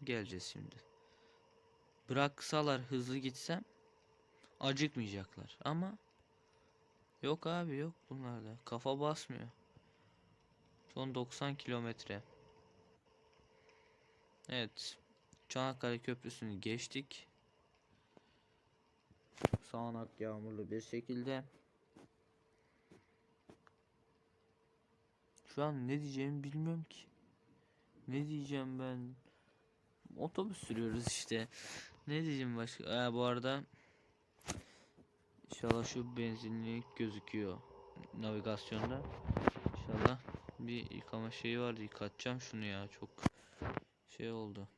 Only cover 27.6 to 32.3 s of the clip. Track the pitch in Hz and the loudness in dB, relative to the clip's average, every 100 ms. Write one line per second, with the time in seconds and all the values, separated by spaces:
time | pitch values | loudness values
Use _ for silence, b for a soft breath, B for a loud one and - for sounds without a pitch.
27.6 | b b b - - 135 147 151 139 139 | b b b -12 -2 0 2 0 0 0
28.6 | 131 131 131 127 123 127 B B B B | 0 -2 -2 -2 -4 -10 B B B B
29.6 | _ _ _ _ - - 165 - 202 190 | _ _ _ _ -14 -4 0 2 0 -2
30.6 | - 113 117 113 120 - - 113 117 B | -2 0 2 2 0 -2 0 0 0 B
31.6 | B B B B - 151 160 | B B B B -2 0 2